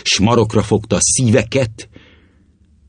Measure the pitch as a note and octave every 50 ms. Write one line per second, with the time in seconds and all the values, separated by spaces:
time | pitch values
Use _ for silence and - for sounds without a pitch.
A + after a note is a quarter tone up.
0 | - - - - G2+ A2 A#2+ A#2+ A2 G#2+ - A2 G#2 - A2+ G2+ - - - E2+
1 | - - - - C3 A#2 A2 B2 G#2+ - - C3+ C3 A2+ - - - - - -
2 | - - - - _ _ _ _ _ _ _ _ _ _ _ _ _